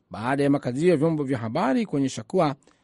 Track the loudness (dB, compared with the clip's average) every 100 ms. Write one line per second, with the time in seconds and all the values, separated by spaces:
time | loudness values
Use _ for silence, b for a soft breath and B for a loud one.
0 | _ -8 -2 0 2 2 0 0 2 4
1 | 2 0 -2 -4 -4 -2 0 0 0 -2
2 | -2 -4 -4 0 2 0 b b